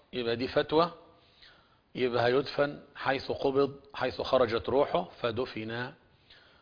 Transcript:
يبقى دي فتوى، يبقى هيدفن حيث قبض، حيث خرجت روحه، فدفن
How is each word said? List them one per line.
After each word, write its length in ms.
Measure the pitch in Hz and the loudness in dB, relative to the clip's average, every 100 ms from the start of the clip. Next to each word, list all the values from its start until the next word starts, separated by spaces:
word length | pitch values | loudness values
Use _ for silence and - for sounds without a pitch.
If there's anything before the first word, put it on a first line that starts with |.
| _ | _
يبقى 240 | 123 117 117 | -6 -2 -2
دي 120 | 127 | 0
فتوى، 440 | - 147 151 170 - - _ _ _ - - _ _ _ | 0 2 2 2 0 -20 _ _ _ -20 -20 _ _ _
يبقى 320 | - 123 120 117 | -2 0 2 2
هيدفن 560 | 127 143 - 143 147 - | 2 0 0 -2 -2 -16
حيث 380 | - - 135 - | -6 -2 -2 -4
قبض، 480 | 123 139 135 139 139 - | -2 0 2 2 -2 -16
حيث 260 | - 131 - | -6 -6 -4
خرجت 480 | - 131 123 113 - | 0 4 4 2 0
روحه، 360 | 123 143 170 | 2 2 0
فدفن 880 | 185 - 120 113 131 - 110 117 123 156 _ _ _ - - _ | -2 -4 -4 -4 -6 -6 -8 -8 -8 -12 _ _ _ -20 -20 _